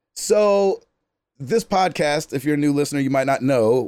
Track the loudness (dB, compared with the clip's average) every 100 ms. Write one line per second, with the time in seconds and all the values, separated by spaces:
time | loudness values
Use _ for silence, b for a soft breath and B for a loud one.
0 | _ -8 0 2 4 2 2 -2 _ _
1 | _ _ _ -16 -4 -4 0 0 0 0
2 | -2 -2 -4 -6 -2 0 0 0 -2 -2
3 | -2 0 0 0 0 2 2 2